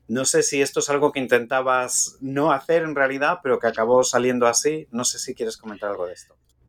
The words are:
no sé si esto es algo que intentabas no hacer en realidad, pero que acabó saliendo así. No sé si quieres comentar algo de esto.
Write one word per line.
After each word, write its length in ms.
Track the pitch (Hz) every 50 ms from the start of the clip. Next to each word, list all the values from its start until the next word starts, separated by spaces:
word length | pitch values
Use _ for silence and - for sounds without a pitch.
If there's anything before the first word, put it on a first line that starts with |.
| _ -
no 160 | 113 127 135
sé 180 | - - 160 147
si 180 | - 147 139
esto 200 | 139 135 - 160
es 80 | 143 -
algo 240 | 143 143 147 143 -
que 80 | 143
intentabas 960 | 127 110 123 120 120 113 135 131 131 131 127 127 127 120 - - - - - -
no 320 | 135 135 135 139 147 160
hacer 320 | 143 135 - - 165 170 160
en 120 | 160 147
realidad, 440 | 143 135 131 135 135 143 156 175 -
pero 180 | - 135 120 110
que 80 | -
acabó 360 | 117 113 - 113 117 123 127 127
saliendo 420 | - - 123 123 127 123 123 120
así. 440 | 117 117 - - 147 156 156 - -
No 140 | 117 120 123
sé 140 | - - 117
si 140 | - - 117
quieres 200 | - 120 110 107
comentar 340 | - - 110 104 95 107 104
algo 160 | 101 92 87
de 80 | 90 90
esto. 220 | - - _ _ _ _ _ _ _ _